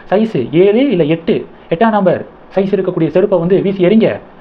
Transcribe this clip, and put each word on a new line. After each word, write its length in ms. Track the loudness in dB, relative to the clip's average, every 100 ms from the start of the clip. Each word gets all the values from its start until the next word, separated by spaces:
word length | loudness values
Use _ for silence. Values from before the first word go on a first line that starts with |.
| -4
சைஸ் 380 | -2 0 -2 -2
ஏழு 380 | 2 2 2 2
இல்ல 140 | 0
எட்டு, 420 | 0 -2 -2 -4 -4 -14 -6
எட்டாம் 160 | 0 0
நம்பர் 360 | 2 0 -2 -6 -18 -8
சைஸ் 40 | -4
இருக்கக்கூடிய 480 | -2 -2 -2 -2 0
செருப்பை 320 | 0 0 0
வந்து 240 | 0 0
வீசி 220 | 0 0
எறிங்க, 360 | 2 4 2 -2 -10 -20